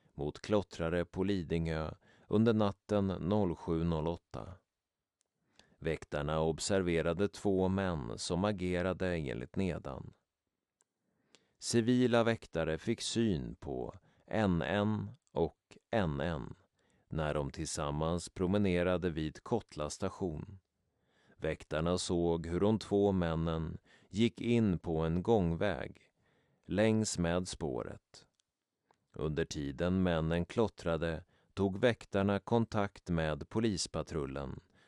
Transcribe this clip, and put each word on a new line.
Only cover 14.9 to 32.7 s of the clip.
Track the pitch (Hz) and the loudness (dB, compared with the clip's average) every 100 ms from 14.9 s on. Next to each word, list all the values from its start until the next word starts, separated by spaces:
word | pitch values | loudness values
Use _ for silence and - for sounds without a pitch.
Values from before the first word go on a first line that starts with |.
| 107 104 120 _ | -2 -6 -12 _
och | - 82 - - - _ | -2 -2 -4 -20 -20 _
N | 113 85 69 | 0 0 0
N | 82 76 - - _ _ _ _ - | -2 -4 -8 -14 _ _ _ _ -8
när | 78 76 | -4 -2
de | 73 69 | -2 -4
tillsammans | - 76 - 73 76 80 87 - | -6 -6 -4 -2 -2 0 -2 -4
promenerade | - 90 104 98 87 90 90 87 | -2 0 2 2 2 2 2 0
vid | 78 78 - | -2 -4 -6
Kottla | - 113 - - 73 | -4 -4 -4 -8 -8
station. | - 95 - 92 76 92 95 _ _ _ _ _ _ _ - | -4 -6 -4 -6 -6 -10 -14 _ _ _ _ _ _ _ -6
Väktarna | 80 80 - 76 85 90 | -4 -4 -4 0 2 2
såg | - 87 85 85 80 | 2 2 2 2 0
hur | 87 | 2
de | 101 110 | 4 2
två | - 101 101 | 2 4 4
männen | 95 85 80 82 80 80 82 _ - _ | 4 2 0 0 -2 -4 -8 _ -20 _
gick | 98 117 - | 0 0 0
in | 117 117 107 85 | 0 2 4 2
på | 90 80 | 0 0
en | 80 87 | 0 0
gångväg | 98 113 85 82 101 71 - - _ _ _ _ _ _ - | 2 2 2 2 0 -2 -8 -12 _ _ _ _ _ _ -4
längs | 92 110 110 107 - | 2 4 4 2 0
med | 85 90 90 | 0 0 -2
spåret. | - 76 60 - - _ - - _ _ _ _ _ _ _ _ | -6 -4 -4 -6 -12 _ -20 -20 _ _ _ _ _ _ _ _
Under | - 78 73 | -4 -2 0
tiden | 78 78 71 65 90 95 | -2 -4 -6 -2 0 2
männen | 90 80 80 85 | 4 2 2 0
klottrade | 87 117 107 - 85 80 82 78 - _ _ | 0 0 -2 -2 -2 0 -2 -4 -10 _ _
tog | - 98 98 | 0 0 2
väktarna | 120 110 - 98 101 101 | 2 2 -2 0 2 0
kontakt | - 117 113 | 2 0 2